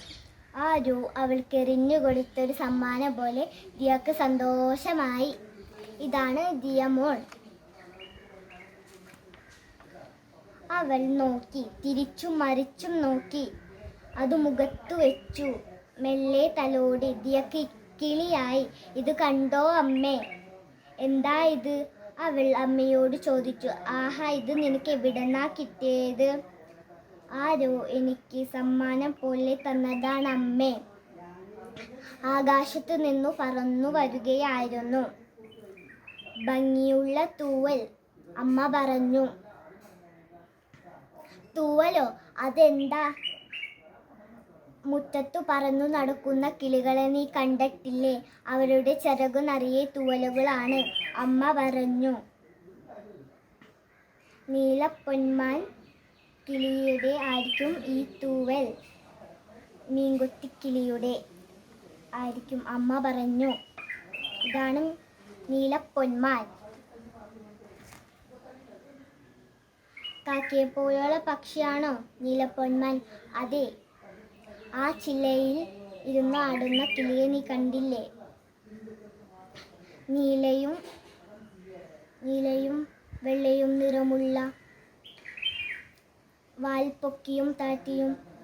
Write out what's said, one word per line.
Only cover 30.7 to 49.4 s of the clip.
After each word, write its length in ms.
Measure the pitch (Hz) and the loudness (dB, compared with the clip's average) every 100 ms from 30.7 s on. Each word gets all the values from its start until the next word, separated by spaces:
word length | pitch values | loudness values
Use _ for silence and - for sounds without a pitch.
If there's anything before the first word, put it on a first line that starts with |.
| 226 - - - - 175 180 196 214 - - - 254 - - 262 | 0 -8 -20 -20 -20 -18 -18 -18 -18 -18 -18 -18 -18 -18 -10 -2
ആകാശത്തു 680 | 277 269 269 285 320 - | 2 4 4 2 -6 -2
നിന്നു 400 | 330 302 269 277 302 | 0 2 2 0 -2
പറന്നു 500 | 262 254 254 254 277 | -4 -2 -2 0 0
വരുകയായിരുന്നു." 1160 | 302 262 247 233 262 277 254 240 240 240 262 233 - - - 220 - 196 190 - - - - - 233 226 | 2 0 0 0 0 2 0 -2 -4 -2 0 -2 -6 -20 -20 -20 -20 -20 -20 -20 -20 -20 -20 -18 -8 -2
"ഭംഗിയുള്ള 800 | 262 269 262 269 269 269 285 349 | 2 4 4 4 4 4 0 0
തൂവൽ," 640 | 339 285 269 277 269 220 - _ _ - - | -2 -2 2 2 2 -2 -14 _ _ -18 -4
അമ്മ 340 | 254 262 285 285 | 2 2 4 2
പറഞ്ഞു. 520 | 269 254 247 262 262 - - - - - - - 170 165 165 175 - _ _ - - - - - - - - 320 | 2 2 4 4 2 -2 -20 -20 -20 -20 -20 -20 -20 -20 -20 -20 -20 _ _ -20 -20 -20 -20 -20 -20 -20 -12 -2
"തൂവലോ? 560 | 302 302 330 359 240 - - - | 2 6 6 6 2 -2 -16 -6
അതെന്താ?" 760 | 262 285 311 277 277 294 294 294 - - - - - - - - - - - - - - - - 277 | -4 8 8 8 0 0 0 -2 -8 -8 -14 -14 -14 -14 -20 -20 -20 -20 -20 -20 -20 -20 -20 -12 -4
"മുറ്റത്തു 580 | 285 285 277 269 339 330 | -2 -2 -6 -4 -6 0
പറന്നു 360 | 277 277 269 294 | 0 2 2 2
നടക്കുന്ന 640 | 302 269 277 269 269 285 | 2 0 -2 0 0 0
കിളികളെ 580 | 302 269 262 254 262 269 | -2 0 2 2 2 2
നീ 180 | 285 285 | 0 0
കണ്ടിട്ടില്ലേ? 1000 | 285 262 262 269 269 262 254 262 247 - - - | 0 0 2 0 -2 -6 0 0 0 -6 -18 -4
അവരുടെ 460 | 262 262 262 254 | 0 4 4 4
ചിറകു 460 | 285 302 262 262 | 2 2 2 2
നിറയെ 460 | 262 | 2